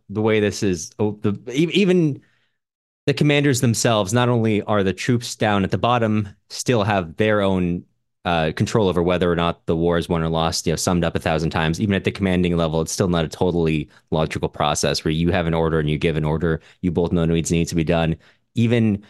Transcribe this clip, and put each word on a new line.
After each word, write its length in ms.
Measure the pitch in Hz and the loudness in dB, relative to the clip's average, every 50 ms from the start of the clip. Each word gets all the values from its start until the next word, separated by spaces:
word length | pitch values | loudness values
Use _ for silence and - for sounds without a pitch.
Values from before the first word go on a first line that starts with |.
| _ - | _ -8
the 120 | 101 107 | -4 -2
way 180 | 107 110 107 110 | 0 2 2 2
this 240 | 104 104 98 - - | 2 0 0 0 -2
is, 280 | 101 92 82 - - - - | -2 -2 -2 -4 -8 -6 -4
oh, 200 | 107 107 104 - | -2 -2 -2 -2
the, 120 | - 107 101 95 - 123 | -2 -2 -2 -4 -6 -4
e-, 180 | 120 139 165 165 135 | -2 0 0 2 2
even 480 | 180 208 180 185 180 165 151 135 - - _ _ _ _ _ _ _ _ _ _ _ _ _ _ _ _ - | 2 2 4 4 2 2 0 -2 -4 -10 _ _ _ _ _ _ _ _ _ _ _ _ _ _ _ _ -2
the 60 | 139 | 0
commanders 480 | - 156 147 147 147 143 147 135 120 | 2 2 2 4 4 4 2 2 2
themselves, 520 | 131 120 113 - - 127 117 104 101 90 113 | 2 0 2 2 2 2 2 2 2 2 2
not 160 | 123 123 120 | 2 2 2
only 320 | 123 117 110 113 107 101 - | 2 2 2 2 0 0 0
are 200 | - 107 104 98 | 0 0 2 2
the 100 | 95 92 | 0 -2
troops 420 | - - - 123 120 120 - - | -2 0 0 0 0 -2 -6 -6
down 280 | - 120 107 104 98 95 | -2 0 0 2 2 0
at 80 | 92 | 0
the 60 | - 95 | 0 0
bottom, 520 | 87 120 123 123 113 110 107 107 104 101 - _ _ _ | 0 0 2 2 0 0 0 -2 -4 -6 -10 _ _ _
still 340 | - - - - 127 113 98 | -14 -6 -2 0 2 2 2
have 340 | 104 107 98 90 82 78 - | 2 0 0 0 -2 -2 -2
their 240 | 107 107 107 104 | 0 2 2 2
own, 420 | 98 98 95 92 92 87 87 87 - - _ _ _ _ _ _ - | 2 2 2 0 0 -2 -2 -4 -8 -12 _ _ _ _ _ _ -4
uh, 280 | 90 87 85 80 80 76 | -2 0 0 0 -2 -2
control 320 | - 110 98 - 120 107 92 | -2 -2 0 2 2 2 2
over 140 | 85 87 | 2 2
whether 300 | 85 87 90 87 90 90 | 2 2 2 2 2 2
or 40 | 87 | 2
not 300 | 82 85 85 80 - _ | 2 2 0 -2 -2 _
the 100 | - 87 | -2 -2
war 220 | 82 82 85 87 85 | 0 2 2 2 0
is 100 | 80 - | 0 0
won 140 | 90 82 | -2 0
or 80 | 80 82 | 0 0
lost, 380 | 82 80 80 82 80 - - 87 | 0 0 0 0 -2 -2 -2 -2
you 40 | |
know, 40 | 80 76 | -4 -2
summed 260 | - - 90 87 82 | 0 0 0 0 0
up 120 | 82 - | -2 -2
a 40 | 90 | -2
thousand 300 | - 90 82 80 82 78 | -2 -2 -2 0 -2 -2
times. 320 | - 87 80 80 82 - | -2 0 0 0 0 -2
Even 140 | 110 101 98 | 0 0 0
at 80 | 95 92 | 0 -2
the 80 | - | -2
commanding 440 | - - 98 95 90 90 90 87 87 | -4 -2 -2 0 0 2 0 0 0
level, 240 | 85 85 80 78 82 | 0 0 0 0 -2
it's 120 | 82 80 | -2 -2
still 160 | - - 107 92 | -2 -2 0 0
not 180 | 87 85 80 | 0 0 0
a 20 | 76 | -2
totally 640 | - - 95 92 85 87 82 80 80 76 73 - _ _ _ _ | -2 -2 0 0 2 0 0 0 0 -2 -4 -6 _ _ _ _
logical 360 | - 78 80 78 - - - 80 | -2 -2 -2 -2 -4 -4 -6 -6
process 560 | - - 76 73 76 - - 76 73 - - | -4 -2 -2 -2 0 0 -2 -2 -2 -2 -2
where 80 | 82 | -2
you 200 | 78 80 85 87 | -2 0 0 0
have 160 | 85 92 85 82 | 0 0 0 -2
an 80 | 82 | 0
order 240 | 82 82 80 78 80 | 0 0 0 0 0
and 100 | 76 76 | 0 -2
you 80 | 76 73 | -2 -2
give 180 | 82 85 78 | -2 -2 -2
an 80 | 78 76 | -2 -2
order. 380 | 76 76 78 82 85 80 78 - - - _ | -2 -2 -2 -2 -2 -2 -4 -6 -12 -12 _
You 100 | - 90 | -4 -2
both 200 | 82 90 85 82 | 0 0 0 0
know 100 | - 87 | 0 0
what 80 | 82 82 | 0 2
needs, 220 | 85 85 80 - | 0 0 0 0
needs 200 | 85 82 85 - | 0 -2 -2 -2
to 40 | - | -2
be 80 | 85 80 | -2 -2
done. 320 | 76 85 82 82 80 80 - _ _ _ _ _ _ - | 0 0 0 0 -2 -2 -4 _ _ _ _ _ _ -4
Even 500 | - 117 117 120 120 113 110 101 98 - - | -2 0 2 2 2 2 0 0 -2 -6 -12